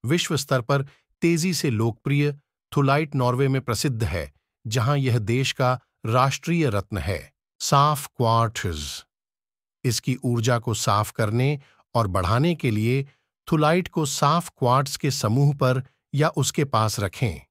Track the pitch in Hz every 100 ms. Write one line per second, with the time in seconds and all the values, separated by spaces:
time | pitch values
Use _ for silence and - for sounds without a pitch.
0 | 117 175 - 151 - 131 117 139 139 _
1 | _ _ 170 170 180 170 156 107 117 110
2 | - 143 147 143 _ _ _ - 139 139
3 | 156 143 123 123 139 135 - 110 151 113
4 | 107 87 71 _ _ _ 117 117 113 143
5 | 131 117 104 123 131 - 127 127 _ _
6 | 113 123 135 - - 170 147 101 - 101
7 | 85 85 69 _ _ _ - 143 147 147
8 | - - 117 113 117 - 95 78 71 -
9 | - _ _ _ _ _ _ _ 127 110
10 | - 127 127 120 113 120 117 107 - 101
11 | 107 - 110 117 135 147 - _ _ 117
12 | 107 92 87 113 165 160 135 107 113 135
13 | 139 _ _ _ - 160 151 175 180 -
14 | 147 - 143 165 - _ 127 127 139 -
15 | 147 139 107 120 143 143 131 127 - _
16 | _ 139 151 - 135 - 139 113 110 -
17 | 101 - 117 73 -